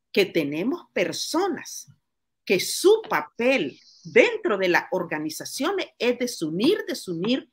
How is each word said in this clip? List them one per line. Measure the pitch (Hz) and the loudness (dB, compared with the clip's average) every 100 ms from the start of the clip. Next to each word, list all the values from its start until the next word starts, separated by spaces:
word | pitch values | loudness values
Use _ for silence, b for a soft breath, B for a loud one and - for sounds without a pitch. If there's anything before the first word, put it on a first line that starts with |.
| _ | _
que | - 170 | 0 2
tenemos | 175 143 147 214 349 - | 2 -2 -2 -2 -4 -6
personas | - 175 - - 311 381 277 - - - - _ _ _ _ | -2 -2 -2 -4 0 0 -2 -8 -16 -18 -20 _ _ _ _
que | - 190 | -2 0
su | - - 359 440 - | 0 2 4 4 2
papel | 160 - - 240 269 147 - - - | -2 -2 -2 0 2 0 -8 -20 -20
dentro | 165 143 403 453 339 202 | 0 6 6 4 -2 0
de | 185 | 2
las | 160 - | 2 0
organizaciones | 185 170 156 151 - - - 339 392 - _ | -4 -4 -4 -6 -8 -10 -4 -4 -2 -6 _
es | 233 240 | -2 0
desunir, | 247 - 156 165 254 427 440 | -4 -4 -4 0 2 2 -2
desunir, | 294 - 165 196 269 - | -8 -6 -4 0 -2 -2